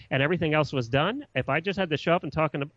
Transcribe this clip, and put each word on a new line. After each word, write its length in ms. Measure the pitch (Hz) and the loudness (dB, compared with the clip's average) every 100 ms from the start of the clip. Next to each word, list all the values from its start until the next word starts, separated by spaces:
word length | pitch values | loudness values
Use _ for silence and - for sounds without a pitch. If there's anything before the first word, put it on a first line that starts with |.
| - | -4
and 140 | 135 | 0
everything 320 | 143 180 160 151 | 2 2 2 2
else 180 | 147 | 2
was 160 | 139 117 | -2 0
done. 340 | 135 165 269 285 131 | 2 2 -2 -4 -4
If 140 | 123 | 0
I 100 | 143 | 0
just 180 | 175 196 | 0 -2
had 140 | 185 | -2
to 60 | 147 | 0
show 160 | - 170 | 2 0
up 80 | |
and 100 | 160 | 0
talk 220 | 160 156 147 | -2 -2 -2
on 80 | |
a, 20 | 139 | -6